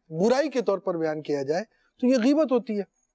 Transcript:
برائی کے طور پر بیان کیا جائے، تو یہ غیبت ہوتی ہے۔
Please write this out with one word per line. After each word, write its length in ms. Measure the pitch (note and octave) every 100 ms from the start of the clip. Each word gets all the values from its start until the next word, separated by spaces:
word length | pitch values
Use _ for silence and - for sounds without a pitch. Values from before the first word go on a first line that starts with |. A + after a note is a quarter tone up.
| -
برائی 400 | D#3+ G#3+ C4 D4+
کے 140 | B3
طور 160 | G3+ G3
پر 180 | F#3+ E3+
بیان 260 | D#3+ D#3
کیا 200 | D3+ C#3+
جائے، 220 | C#3 E3 A3 _ _ -
تو 60 | B3
یہ 100 | C4
غیبت 280 | A#3+ D4 C4+
ہوتی 260 | B3 - G#3
ہے۔ 60 | F#3 _ _